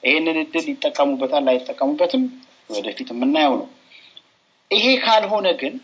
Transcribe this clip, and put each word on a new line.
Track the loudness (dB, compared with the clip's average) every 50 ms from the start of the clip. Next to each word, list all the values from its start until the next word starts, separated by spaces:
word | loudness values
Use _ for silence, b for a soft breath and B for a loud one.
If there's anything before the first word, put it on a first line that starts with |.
| 2
ይሄንን | 2 0 2 0 0 -2
እድል | -2 -4 -2 -4 -4 -4
ይጠቀሙበታል | -4 -6 -4 -4 -4 0 2 0 0 2 -2 -2 0 0 0 2
ላይጠቀሙበትም | 2 2 2 0 -6 -6 -2 -2 -2 2 0 0 0 2 0 -2 -2 -4 -12 -20 _ _ _ _ _
ወደፊት | -8 -8 -6 -8 -10 -10 -10 -10
የምናየው | -6 -2 0 2 2 4 2 2 2
ነው። | 0 -4 -10 -16 _ B B B B B B B B B _ _ _ _ _ _ _ _ _
ይሄ | 0 2 4 4 2 2
ካልሆነ | 2 4 4 4 4 2 -2 0 0 0 0
ግን | 0 -4 -6 -8 -8